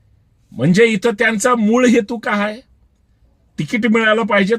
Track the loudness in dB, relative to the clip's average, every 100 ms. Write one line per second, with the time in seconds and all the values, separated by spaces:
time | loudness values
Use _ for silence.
0 | _ _ _ _ _ -2 2 4 4 2
1 | -2 0 -2 0 0 2 2 4 4 2
2 | 0 -6 -4 -4 -4 -8 -18 _ _ _
3 | _ _ _ _ _ -10 -6 -4 -2 0
4 | 0 -2 -2 -4 -4